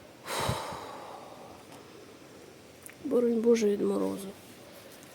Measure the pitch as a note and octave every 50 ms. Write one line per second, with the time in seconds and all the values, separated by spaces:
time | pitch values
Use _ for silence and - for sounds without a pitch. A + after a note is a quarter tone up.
0 | - - - - - - - - - - - - - - - - - - - -
1 | - - - - - - - - - - - - - - - - - - - -
2 | - - - - - - - - - - - - - - - - - - - -
3 | - C#4 - A#3+ A#3+ A#3 A#3 A3+ A3 A#3 A#3 A3+ G#3+ G#3 G3+ G3+ G3 G3 G3 G3+
4 | F#3+ F#3+ G3 F#3+ F#3+ G3 - - - - - - - - - - - - - -
5 | - -